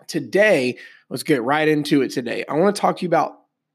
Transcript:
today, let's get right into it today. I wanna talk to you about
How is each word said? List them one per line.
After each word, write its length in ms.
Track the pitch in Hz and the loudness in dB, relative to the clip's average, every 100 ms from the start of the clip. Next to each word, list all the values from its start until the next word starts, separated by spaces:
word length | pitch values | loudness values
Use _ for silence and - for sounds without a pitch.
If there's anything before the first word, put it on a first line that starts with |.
| - | -10
today, 720 | 160 123 185 214 165 123 120 - - - | -8 0 2 4 4 0 -4 -12 -20 -14
let's 140 | 123 | -6
get 200 | - 139 | 0 0
right 240 | 113 151 156 | 2 0 2
into 340 | 151 147 147 | 0 2 0
it 100 | 123 | 0
today. 340 | 143 117 104 - | -4 -6 -6 -4
I 60 | |
wanna 180 | 143 196 | 0 0
talk 240 | 202 185 180 | 0 -2 -2
to 20 | |
you 80 | 180 | 0
about 320 | 160 - - _ _ _ | 0 0 -6 _ _ _